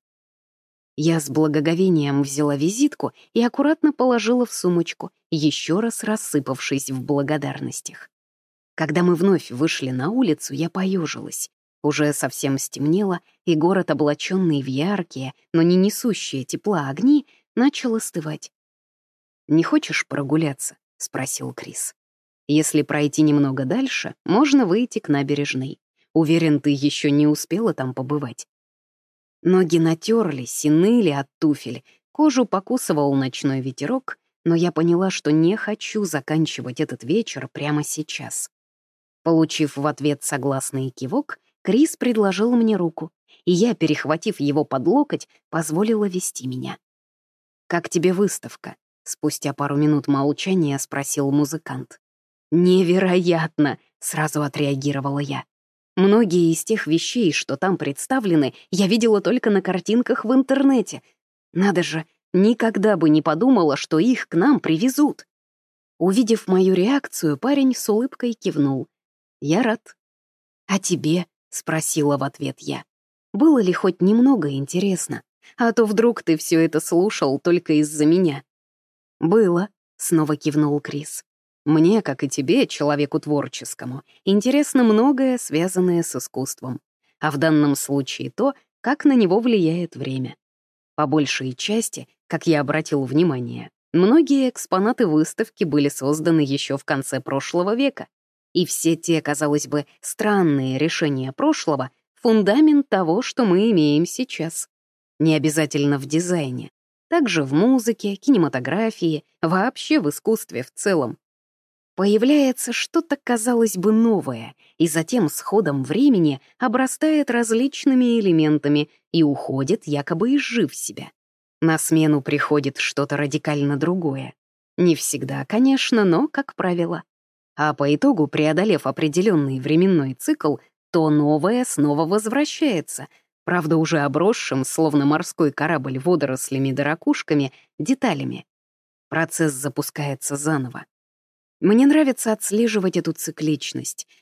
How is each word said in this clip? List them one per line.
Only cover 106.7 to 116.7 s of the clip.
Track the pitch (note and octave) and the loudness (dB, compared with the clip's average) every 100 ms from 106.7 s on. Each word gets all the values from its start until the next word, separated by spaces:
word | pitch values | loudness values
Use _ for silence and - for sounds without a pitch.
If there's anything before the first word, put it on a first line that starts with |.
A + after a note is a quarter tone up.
| _ _ _ _ | _ _ _ _
Также | E4+ A#3+ E3 | 0 0 0
в | C3+ | 0
музыке, | D3 A3+ C4 A3 A3 G3+ G3 | 2 4 2 0 -4 -6 -2
кинематографии, | - A#3 D3 - C3 F3+ A3+ - E3+ D3+ - _ | 2 4 2 0 -2 -2 -2 -2 -2 -2 -8 _
вообще | D#3+ F#3 A#3 - - D4+ | 0 0 0 -4 0 0
в | D3 | 0
искусстве | - - A3 - A#2+ | -2 -2 -2 -4 -10
в | C3 | -10
целом. | - G#3 E3+ A#2+ - _ _ _ _ _ _ _ - | -6 0 0 0 -6 _ _ _ _ _ _ _ -2
Появляется | G3 G#3 B3+ D4+ C4 B3+ - | 2 4 4 4 4 0 -6
что-то, | A#3 - E4 E4 C#4 | -6 -4 -4 -2 -4
казалось | - A#3+ A3+ A#3+ A3+ F#3 | -2 -2 0 2 2 0
бы, | G3 | 2
новое, | A3 A3+ G3 C#3 A#2 A#2 - _ - | 4 4 2 -2 -8 -12 -20 _ -2
и | E3 | 0
затем | D#3+ D#3+ B3 D3+ | 0 -2 0 0
с | - | -2
ходом | - G3+ E3 C#3 | -2 0 0 -2
времени | C3 F#3+ C#4+ G#3 D#3 C3+ - - | -2 2 4 4 2 0 -8 -6
обрастает | B3+ | -2